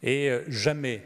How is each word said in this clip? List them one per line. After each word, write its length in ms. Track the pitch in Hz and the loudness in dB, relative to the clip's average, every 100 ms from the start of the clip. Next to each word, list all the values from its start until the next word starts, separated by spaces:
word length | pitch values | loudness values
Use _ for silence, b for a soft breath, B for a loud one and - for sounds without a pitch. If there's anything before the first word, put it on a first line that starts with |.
Et, 260 | 120 139 143 | 0 2 2
euh, 140 | 120 - | 0 -2
jamais, 540 | 117 151 151 135 107 | 0 0 0 -2 -4